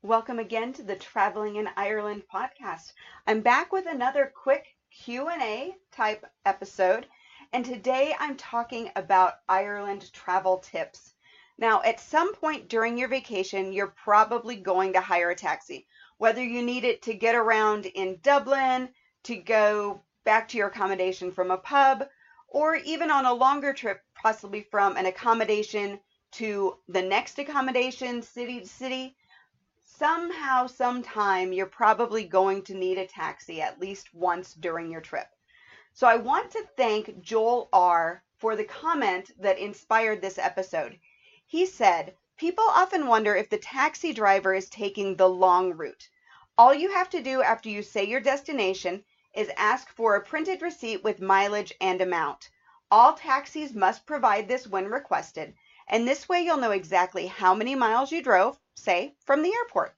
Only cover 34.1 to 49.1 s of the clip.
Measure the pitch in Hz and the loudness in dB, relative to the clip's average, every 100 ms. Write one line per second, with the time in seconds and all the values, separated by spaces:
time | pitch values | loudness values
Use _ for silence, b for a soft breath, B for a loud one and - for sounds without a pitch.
34.1 | 170 175 175 185 - 170 165 165 165 160 | -4 -2 -2 -6 -10 -6 -6 -8 -12 -10
35.1 | 147 - _ b b b b b - 247 | -10 -10 _ b b b b b 2 4
36.1 | 233 220 320 480 440 427 - 240 214 214 | 4 2 -2 -2 -10 -12 -2 0 0 -4
37.1 | 185 160 226 220 240 - 190 180 170 165 | -16 -4 0 2 0 2 4 6 4 0
38.1 | 175 _ _ 220 220 214 - 320 320 226 | -4 _ _ -4 -4 -6 -6 -4 0 0
39.1 | 185 185 _ 196 185 202 202 _ 226 226 | -2 -8 _ -2 0 -2 -12 _ 0 2
40.1 | 208 185 190 185 190 190 165 135 - b | -2 -6 -4 -4 -4 -6 -6 -6 -10 b
41.1 | b b b _ 320 370 - 214 170 160 | b b b _ -2 -2 2 2 2 -4
42.1 | _ _ _ 320 359 453 - 370 381 277 | _ _ _ -4 2 4 4 4 0 2
43.1 | 226 214 202 220 214 - 262 294 - 339 | 4 4 0 0 -4 -6 -2 -2 0 -6
44.1 | 226 208 196 190 190 190 - 202 196 196 | 0 4 4 4 0 -2 -8 -8 -4 -6
45.1 | 175 185 185 185 180 185 160 151 - - | 4 4 6 6 6 2 -4 -10 -12 -20
46.1 | b b b b - 240 285 359 392 370 | b b b b 8 8 8 2 0 -2
47.1 | 349 262 262 262 226 220 208 208 214 196 | -4 -4 0 2 0 -2 -10 -6 -4 -2
48.1 | 247 240 277 277 285 190 190 180 190 _ | 0 0 -2 -4 -2 -2 -2 -4 -8 _